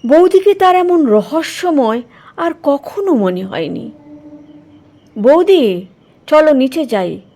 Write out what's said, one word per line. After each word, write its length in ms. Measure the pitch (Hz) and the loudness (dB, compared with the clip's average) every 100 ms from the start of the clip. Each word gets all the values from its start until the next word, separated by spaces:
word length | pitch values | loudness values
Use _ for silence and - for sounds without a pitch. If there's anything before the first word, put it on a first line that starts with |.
| 226 | 2
বৌদিকে 480 | 302 359 381 403 | 4 4 4 2
তার 220 | 392 370 359 | 2 2 2
এমন 300 | 359 349 277 | 2 0 2
রহস্যময় 960 | 214 208 311 320 - 359 302 233 226 240 _ - - | 0 0 -6 -6 -6 -2 0 0 -4 -8 _ -20 -8
আর 140 | 339 330 | -8 -4
কখনো 520 | 285 277 - - 392 | -4 -4 -6 -8 -2
মনে 300 | 277 190 180 | 0 0 -4
হয়নি। 460 | 190 - 160 - - - - - - - - - _ _ _ _ _ 220 | -8 -8 -8 -8 -12 -20 -20 -20 -20 -20 -20 -20 _ _ _ _ _ -2
"বৌদি, 680 | 214 320 370 370 226 180 190 _ _ _ - | 2 2 4 2 2 -2 -10 _ _ _ 0
চলো 260 | 302 311 | 2 4
নিচে 320 | 277 262 294 | 2 0 -4
যাই। 360 | 269 214 180 165 _ | -4 -4 -4 -8 _